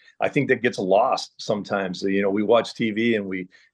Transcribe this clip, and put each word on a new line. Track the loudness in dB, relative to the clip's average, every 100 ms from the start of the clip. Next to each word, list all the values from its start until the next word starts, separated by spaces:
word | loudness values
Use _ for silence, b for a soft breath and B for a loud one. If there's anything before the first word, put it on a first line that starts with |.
| b b
I | -2
think | 0 0
that | 0
gets | 0 -2
lost | 2 4 4 0 -6 -12
sometimes. | -4 -4 -2 -4 -4 -4
You | -2 0
know, | 0
we | 0
watch | 4 2 2
T | -4 -4
V | 0 0 0
and | -2
we, | -8 -10 b b